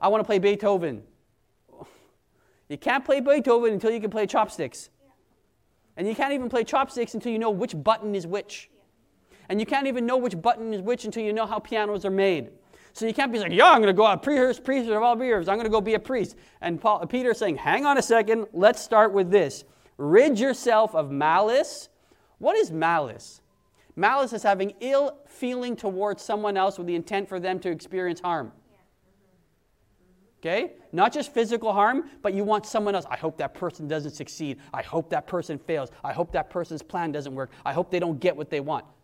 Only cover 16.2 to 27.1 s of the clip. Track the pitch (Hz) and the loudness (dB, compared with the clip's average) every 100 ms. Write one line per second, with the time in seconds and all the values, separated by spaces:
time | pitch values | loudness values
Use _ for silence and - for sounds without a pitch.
16.2 | - - - _ 175 165 220 202 170 247 | -4 -8 -20 _ -6 -2 2 0 0 -2
17.2 | 247 214 208 139 147 208 285 269 - 226 | 0 0 0 -2 0 2 4 2 4 4
18.2 | 214 226 202 170 208 247 - 220 220 196 | 4 0 -2 4 4 4 2 4 6 4
19.2 | 180 202 147 - - _ _ - 143 196 | 4 4 2 -2 -16 _ _ -8 4 6
20.2 | 294 214 269 240 240 214 220 160 143 139 | 6 4 0 0 2 2 2 0 -2 0
21.2 | 151 175 214 254 311 - - _ _ _ | 2 2 2 2 -2 -6 -18 _ _ _
22.2 | _ _ 269 427 302 160 165 165 135 113 | _ _ 0 0 0 0 0 0 -2 -8
23.2 | - - _ _ _ _ _ - 202 277 | -18 -20 _ _ _ _ _ -2 0 2
24.2 | 262 220 214 196 196 196 247 277 285 - | -2 -2 0 0 -2 -6 -2 0 0 -6
25.2 | - - 247 247 247 226 208 185 208 202 | -18 -8 -6 -4 -6 -6 -6 -4 -4 -6
26.2 | - 214 208 196 190 196 175 170 165 | -6 -4 -2 0 -2 -2 -6 -6 -4